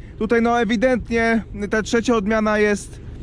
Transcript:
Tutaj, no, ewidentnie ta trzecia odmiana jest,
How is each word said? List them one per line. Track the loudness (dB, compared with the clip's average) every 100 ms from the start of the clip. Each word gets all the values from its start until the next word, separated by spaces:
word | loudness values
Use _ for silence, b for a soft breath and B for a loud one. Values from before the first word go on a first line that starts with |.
| B B
Tutaj, | 0 2
no, | 2 2
ewidentnie | 0 2 2 2 0 0 2 0 -2 -8 -2
ta | -2
trzecia | 0 0 2 0
odmiana | 2 0 2 2
jest, | 2 0 -6 -16 -16 B